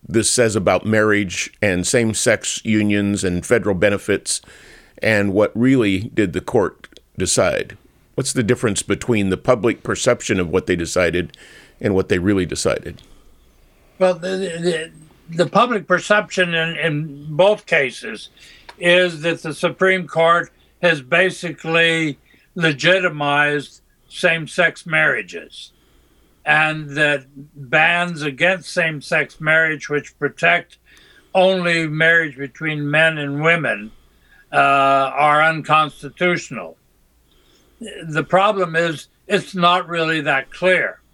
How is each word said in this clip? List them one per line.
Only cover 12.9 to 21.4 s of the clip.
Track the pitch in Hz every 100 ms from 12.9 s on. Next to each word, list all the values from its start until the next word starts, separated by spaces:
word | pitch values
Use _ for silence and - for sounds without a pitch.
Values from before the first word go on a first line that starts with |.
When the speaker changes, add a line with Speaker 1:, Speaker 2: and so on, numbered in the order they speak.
| - - - - _ _ _ _ _ _ _
Speaker 2:
Well, | 185
the, | 175 180
the, | 190 190 170 175 160 160 - - _ -
the | 165 165
public | 196 247 220 156
perception | 175 - 208 202 - 180
in, | 165 165 156
in | 160 147 156 143 151 151
both | 190 208 -
cases | 165 135 - - 107 - _ - - - -
is | 175 180 180 160
that | 160 156
the | 160
Supreme | 143 175 143 190 185 160
Court | 165 165 170 160 _ _ _
has | 175 156
basically | 127 170 185 175